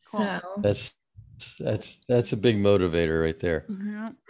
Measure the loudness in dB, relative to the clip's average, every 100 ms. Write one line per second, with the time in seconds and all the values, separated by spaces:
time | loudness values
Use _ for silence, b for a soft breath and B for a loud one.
0 | -8 -2 -2 -2 -8 -2 0 0 -2 -10
1 | _ -20 -20 -18 -16 -8 -4 -4 -6 -10
2 | 0 2 2 0 2 4 4 4 4 2
3 | 2 2 0 0 -2 -2 -4 -10 -10 -10
4 | -12 -14 _